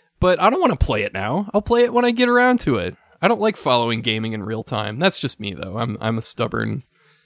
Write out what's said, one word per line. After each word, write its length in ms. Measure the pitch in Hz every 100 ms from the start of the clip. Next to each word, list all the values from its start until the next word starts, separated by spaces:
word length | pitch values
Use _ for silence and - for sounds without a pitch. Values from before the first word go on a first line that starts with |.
| _ -
But 200 | 180 180
I 80 | 196
don't 120 | 381
wanna 140 | 330 160
play 280 | - 107
it 100 | 101
now. 360 | 92 104 160 208
I'll 80 | 208
play 220 | - 233
it 100 | 240
when 120 | 240 240
I 60 |
get 180 | 240 247
around 300 | 240 254 247
to 160 | - 113
it. 180 | 87 - _ _
I 60 | 185
don't 140 | 214
like 160 | 220 -
following 440 | 147 123 117 110
gaming 320 | 110 110 110
in 100 | 110
real 200 | 101 110
time. 360 | - 110 107 110
That's 180 | 185 -
just 200 | 135 -
me, 140 | 196
though. 240 | 90 90 104
I'm, 200 | 120 104
I'm 180 | 110 113
a 40 |
stubborn 640 | - - 117 117 110 110 - _ _ _